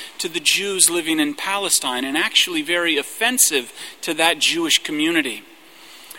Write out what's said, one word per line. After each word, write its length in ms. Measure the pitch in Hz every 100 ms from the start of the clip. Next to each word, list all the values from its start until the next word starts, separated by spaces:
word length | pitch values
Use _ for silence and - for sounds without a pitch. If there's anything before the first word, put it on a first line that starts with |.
| - -
to 100 | 175
the 120 | 165
Jews 500 | 147 175 202 190 170
living 300 | 175 160 160
in 140 | 147
Palestine, 720 | 143 190 196 190 - 139 123
and 120 | 135 151
actually 460 | 208 - 180 165
very 340 | 151 175 170 147
offensive 760 | 131 - 226 247 - 147 120 - - -
to 140 | -
that 260 | 156 165 151
Jewish 420 | - 160 160 -
community. 640 | - 151 156 170 135 104 - - - - - - -